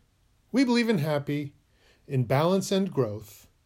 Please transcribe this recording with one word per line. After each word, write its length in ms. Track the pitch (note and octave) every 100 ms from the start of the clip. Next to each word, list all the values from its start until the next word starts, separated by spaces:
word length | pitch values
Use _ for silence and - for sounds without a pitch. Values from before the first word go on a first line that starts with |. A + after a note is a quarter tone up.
| _ _ _ _ _
We 140 | A#3
believe 240 | C4 A#3+ A3+
in 100 | G#3+
happy, 560 | D3+ D3 C#3 D3 C#3+ - _ _ _ _ -
in 160 | C3+
balance 480 | A#2 C3 E3 F#3+ F#3+
and 200 | F#3+ G3
growth, 540 | C#3 A#2 G#2 - - - _